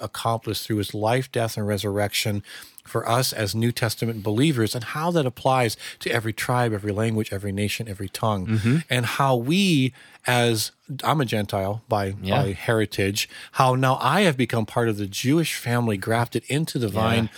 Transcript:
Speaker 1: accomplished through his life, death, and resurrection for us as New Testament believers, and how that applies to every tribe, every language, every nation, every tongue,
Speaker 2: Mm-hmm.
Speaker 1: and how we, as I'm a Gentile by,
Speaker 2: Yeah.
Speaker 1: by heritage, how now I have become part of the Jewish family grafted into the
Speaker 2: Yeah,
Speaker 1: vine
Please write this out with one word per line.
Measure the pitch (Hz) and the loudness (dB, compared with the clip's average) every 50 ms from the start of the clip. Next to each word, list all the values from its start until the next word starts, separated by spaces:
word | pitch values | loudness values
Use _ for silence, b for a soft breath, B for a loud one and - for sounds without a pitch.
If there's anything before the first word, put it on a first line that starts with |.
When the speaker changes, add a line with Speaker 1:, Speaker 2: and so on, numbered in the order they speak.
| 110 | -10
Speaker 1:
accomplished | 107 - - - 120 113 113 - 113 101 - - - | -10 -8 -4 -2 -2 -2 -2 -2 -6 -6 -6 -4 -2
through | 113 104 | -2 -2
his | 98 - - | -2 -2 -4
life, | 107 107 110 120 131 131 - | -2 0 0 0 0 -2 -2
death, | - 120 113 110 - 113 | -2 -2 -2 -2 -2 -4
and | 104 104 | -2 -2
resurrection | 104 98 104 104 98 101 104 101 - - - 113 101 101 B B B B B B B B - | -2 -2 -2 -2 0 0 -2 0 -2 -2 -2 -2 -2 -4 B B B B B B B B -14
for | - - 117 - - | -6 -6 -4 0 2
us | 117 127 131 - - | 2 2 2 0 -2
as | - 110 101 - | -2 -2 -2 0
New | 113 113 120 | 0 0 0
Testament | 117 - 127 110 - - 120 117 113 107 | 0 0 -2 -2 -2 -2 -4 -4 -4 -4
believers, | 98 107 104 113 139 165 143 120 110 104 - | -4 -2 0 2 2 2 2 2 0 0 0
and | 127 113 | -4 -6
how | - - 151 156 180 | -8 -6 -4 -2 0
that | 175 165 139 | 2 2 2
applies | 127 - - - 135 131 131 123 110 - B B B B B | 0 -2 0 2 2 4 4 4 2 0 B B B B B
to | - - | -4 -2
every | 147 117 107 113 104 | -2 -2 -2 -2 -4
tribe, | - - - 127 123 123 117 107 | -4 -2 0 0 2 2 0 0
every | 101 101 104 | -2 -2 -2
language, | 98 104 110 113 110 107 107 - | -2 0 0 0 0 0 -2 -2
every | 101 98 101 101 95 | -4 -6 -4 -4 -2
nation, | 98 104 104 - - 113 110 | 0 0 0 -2 -4 -6 -8
every | 95 - 98 95 | -8 -8 -8 -10
tongue, | - - - 110 107 95 90 | -6 -2 0 0 0 0 0
Speaker 2:
Mm-hmm. | 98 110 107 98 117 131 170 160 - | 0 0 2 2 2 2 2 2 0
Speaker 1:
and | 123 123 120 | 0 0 0
how | 113 - - 139 135 131 120 | 0 0 0 2 2 2 2
we, | 117 131 165 196 202 190 165 139 131 127 B B B B B B - - | 2 2 2 4 4 4 4 4 4 2 B B B B B B -2 2
as | 123 120 120 120 117 110 - - - _ _ - 143 131 | 2 4 4 4 2 2 -2 -4 -8 _ _ -12 -10 -4
I'm | - 110 147 160 | 0 0 2 2
a | 135 | 2
Gentile | 107 113 107 101 - - 98 95 98 104 113 - - | 0 0 -2 -2 -2 -2 -2 -2 -2 -4 -6 -4 -2
by, | 113 104 98 98 98 98 | -2 0 0 -2 -4 -4
Speaker 2:
Yeah. | 95 95 101 135 - | -2 0 2 2 2
Speaker 1:
by | 98 | 0
heritage, | 98 - - - 117 110 104 - - - 98 98 101 - - B B B B B - | -2 -4 -2 0 2 2 0 0 0 0 0 0 0 -2 -4 B B B B B 0
how | - 135 127 127 | 2 4 4 4
now | 131 135 131 131 - | 4 4 2 2 2
I | - 127 151 190 | 2 2 4 4
have | 214 175 135 | 4 4 4
become | 127 123 - - 117 107 | 2 0 0 0 0 -2
part | - - 123 117 117 | 0 0 0 0 0
of | 107 101 | 0 -2
the | 101 95 | -4 -6
Jewish | 98 - - 123 147 170 160 - - | -6 -4 0 2 2 2 2 0 -4
family | - - 120 120 120 120 113 107 | -4 -2 -2 0 0 2 0 0
grafted | 95 - - 113 120 120 - - 117 - - | -2 -2 0 0 0 0 0 -2 -4 -4 -2
into | 127 147 160 - - 143 | -2 -2 -2 -2 -2 -2
the | 120 104 | -2 0
Speaker 2:
Yeah, | 95 | 0
Speaker 1:
vine | 110 110 113 117 117 113 107 - | 2 2 2 2 2 0 0 -2